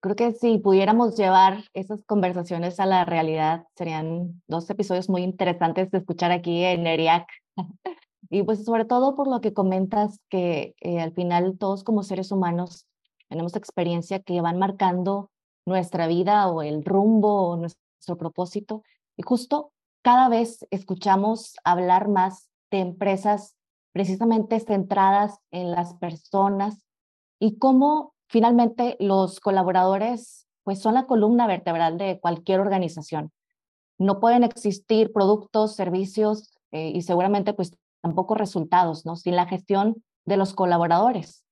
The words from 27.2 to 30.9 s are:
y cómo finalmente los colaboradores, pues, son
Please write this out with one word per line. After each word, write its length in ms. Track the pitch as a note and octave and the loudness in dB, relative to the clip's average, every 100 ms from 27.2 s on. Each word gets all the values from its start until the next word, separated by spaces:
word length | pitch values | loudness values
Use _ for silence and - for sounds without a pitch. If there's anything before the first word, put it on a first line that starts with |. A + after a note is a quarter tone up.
| _ _ | _ _
y 200 | A3 G#3+ | -2 2
cómo 560 | C4+ C4 C#4+ D4+ D4+ _ _ | 2 4 4 2 -4 _ _
finalmente 640 | A3+ A3+ A#3+ A#3 A#3 A#3+ - | 2 4 4 2 0 -4 -2
los 400 | G3 G3 F#3 F#3+ | 0 2 0 -2
colaboradores, 1080 | - G3 F3+ F#3 F#3 G3 A3 A#3+ A#3+ - _ _ | -2 0 2 2 2 2 -2 -4 -10 -20 _ _
pues, 160 | - G3 | -8 -4
son 140 | A3 | 0